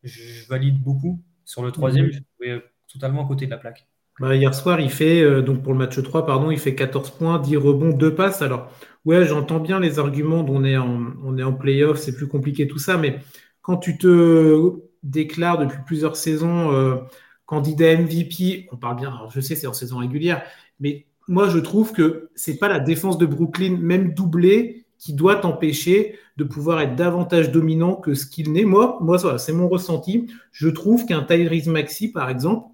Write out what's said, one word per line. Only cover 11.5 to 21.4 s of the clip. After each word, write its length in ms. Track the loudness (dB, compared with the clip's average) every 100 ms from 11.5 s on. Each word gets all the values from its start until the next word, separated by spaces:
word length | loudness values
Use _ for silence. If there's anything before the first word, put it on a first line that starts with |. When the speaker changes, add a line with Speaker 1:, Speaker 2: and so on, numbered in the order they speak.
Speaker 2:
play-off, 460 | -2 0 2 2 0
c'est 160 | -4
plus 140 | -8 -6
compliqué 400 | -4 -4 -2 -4
tout 100 | -4
ça, 180 | -2 0
mais 220 | 0 -4 -14 -20 _ _
quand 180 | -4 -4
tu 200 | -2 2
te 760 | 6 8 8 8 8 6 4 0 -16 _
déclares 560 | -6 -4 -4 -2 -2 0
depuis 220 | -2 -4
plusieurs 320 | -8 -4 -2 -2
saisons, 560 | -4 0 0 0 0
euh, 240 | 2 2 -2 -8 -20 _ _
candidat 420 | -6 -2 -2 2 4
M 180 | 4 2
V 180 | -2
P, 440 | -4 -4 -4 -4 -12
on 60 | -12
parle 200 | -8 -8
bien, 120 | -8
alors 220 | -10 -10
je 100 | -8
sais, 160 | -6 -6
c'est 100 | -8
en 60 |
saison 260 | -8 -8 -6
régulière, 440 | -6 -2 -2 -4 -6 -20 _ _
mais 280 | -8 -8 _ _ -2
moi, 220 | 2